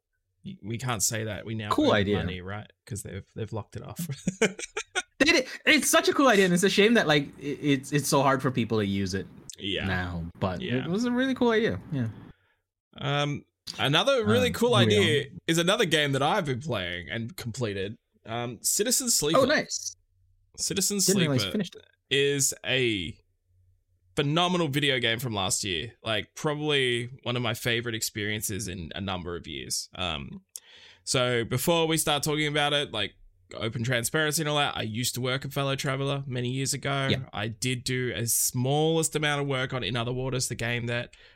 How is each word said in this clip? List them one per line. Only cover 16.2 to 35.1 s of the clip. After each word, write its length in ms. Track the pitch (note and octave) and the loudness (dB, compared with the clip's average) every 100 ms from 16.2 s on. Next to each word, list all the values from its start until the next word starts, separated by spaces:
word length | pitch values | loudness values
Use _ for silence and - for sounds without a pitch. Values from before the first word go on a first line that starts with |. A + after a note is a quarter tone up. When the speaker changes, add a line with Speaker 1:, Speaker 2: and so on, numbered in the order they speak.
Speaker 1:
I've 240 | C#3+ G#3 D3 | 2 2 0
been 160 | A#2+ | -4
playing 480 | D#3 G#2+ F2+ F2 E2+ | -4 -4 -4 -6 -6
and 260 | A2+ A2+ - | -6 -6 -8
completed. 600 | A#2 A2 A#2 G2 G2 - _ _ - | -8 -4 -4 -2 -6 -8 _ _ -10
Um, 320 | A#2 A#2+ A#2 | -6 -6 -4
Citizen 480 | - - B3+ B3+ B3 | -2 0 2 0 2
Sleeper. 300 | - D3+ G#3 | 0 4 4
Speaker 2:
Oh, 60 | C4+ | 4
nice. 500 | D4 - - - - _ _ _ _ _ - | 2 -2 -6 -8 -12 _ _ _ _ _ -6
Speaker 1:
Citizen 440 | - F#3+ F#3+ G3+ | -4 -2 0 2
Speaker 2:
Didn't 200 | F3+ G3 | 2 4
realize 160 | D#3+ C3 | 4 2
you 20 | |
Speaker 1:
Sleeper 120 | G2 | 0
Speaker 2:
finished 240 | G#3+ F3 - | -2 -6 -10
it. 80 | - _ - | -20 _ 0
Speaker 1:
is 420 | C3+ C#3+ C#3+ C#3 - | 2 4 2 0 0
a 540 | G#2 B2+ B2 G#2 D#2 - _ _ _ _ _ _ _ _ _ - | -2 0 2 0 -4 -10 _ _ _ _ _ _ _ _ _ -4
phenomenal 520 | C#3+ D#3 F3+ F3+ D#3+ | 0 2 2 2 0
video 320 | C#3+ C#3+ C3 | 2 2 2
game 180 | A#2 A2+ | 0 0
from 160 | B2 | -2
last 300 | G#2 F#2+ - | -2 0 -2
year. 300 | G#2 E2 D2 - | -2 -4 -6 -8
Like, 320 | A2 G#2+ - - | -4 -4 -6 -6
probably 760 | D3+ D3 D3+ C#3+ B2+ A#2+ B2 C3 | -4 -2 0 2 2 0 -4 -8
one 120 | B2+ B2 | -6 -2
of 60 | |
my 140 | A#2+ A2+ | -2 -2
favorite 400 | B2 A#2 A#2+ A2 | -2 -2 -2 -6
experiences 720 | - A2 G#2 G#2+ A2 A#2 G2+ | -6 -4 -4 -4 -4 -6 -6
in 240 | F#2 D#2+ | -8 -10
a 80 | - | -8
number 340 | G2 F#2 F2 E2+ | -6 -6 -6 -8
of 120 | E2+ | -8
years. 420 | C#2 A#1+ - - - | -10 -6 -6 -6 -8
Um, 460 | F2+ D2 C2+ - - - - - - - | -6 -6 -10 -16 -14 -16 -16 -20 -20 -12
so 400 | - C3 B2 A#2+ | -4 0 2 0
before 440 | A2 B2+ - E3+ D#3+ | 0 0 2 2 2
we 100 | D#3+ | 2
start 240 | - C#3+ | 2 0
talking 240 | D#3 D3+ D3+ | 0 0 0
about 280 | D3 D3 | 0 2
it, 180 | D3 C3+ | 0 -2
like, 240 | G#2+ G2+ - - _ _ - | -4 -6 -8 -20 _ _ -6
open 260 | A2+ A#2+ | -4 -2
transparency 600 | A#2 A#2+ A2+ D#3+ D#3 D3+ | -2 0 0 0 0 0
and 80 | D3+ | 0
all 80 | D3 | 0
that, 180 | C#3+ - | 0 -2
I 60 | |
used 320 | A2 G#2+ A#2+ | -4 -4 -4